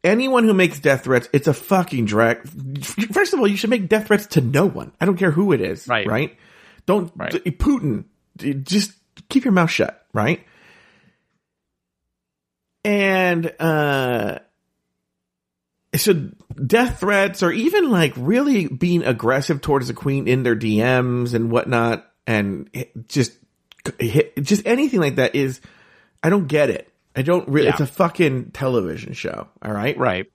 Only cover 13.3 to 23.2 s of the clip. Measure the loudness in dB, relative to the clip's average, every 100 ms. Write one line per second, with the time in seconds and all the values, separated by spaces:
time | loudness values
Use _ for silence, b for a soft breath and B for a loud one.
13.3 | 0 -4 -2 0 2 0 0 0 -2 -4
14.3 | -8 _ _ _ _ _ _ _ _ _
15.3 | _ _ _ _ _ _ -2 2 0 -2
16.3 | -16 _ -8 0 2 2 -2 0 2 0
17.3 | 0 -2 0 0 2 2 2 2 0 0
18.3 | 2 2 0 0 -2 0 2 0 0 0
19.3 | 0 -2 -4 0 -2 -2 -6 -4 -2 0
20.3 | 0 2 0 0 0 2 2 0 -2 -2
21.3 | -2 0 -2 0 0 0 -2 _ _ -4
22.3 | -2 -2 -6 -10 -12 -12 -14 -6 -2